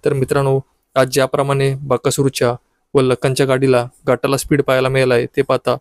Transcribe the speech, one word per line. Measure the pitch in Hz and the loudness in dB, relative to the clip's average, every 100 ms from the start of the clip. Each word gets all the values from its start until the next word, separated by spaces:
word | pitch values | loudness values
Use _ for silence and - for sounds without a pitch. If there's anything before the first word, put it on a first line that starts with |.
| 147 | -2
तर | |
मित्रांनो, | 139 131 139 139 135 - _ _ 135 | -2 -2 0 0 -2 -4 _ _ 0
आज | 131 | 0
ज्याप्रमाणे | 135 131 - 139 139 139 135 | 0 0 0 0 0 0 -2
बकासूरच्या | 139 123 143 127 135 - 123 123 _ _ _ | -2 -2 0 0 -2 0 -2 -2 _ _ _
व | 143 | 0
लखनच्या | 131 123 139 131 135 | 2 0 -2 0 0
गाडीला | 131 135 123 120 _ - | 2 2 0 -2 _ -2
गटाला | 123 139 139 | -2 0 -4
स्पीड | - 147 | 0 0
पाहायला | - 131 131 | 2 0 2
मिळाला | 135 131 | 0 2
आहे, | 120 - | 0 0
ते | - | -4
पाहता | 135 131 - 123 | 0 0 0 -4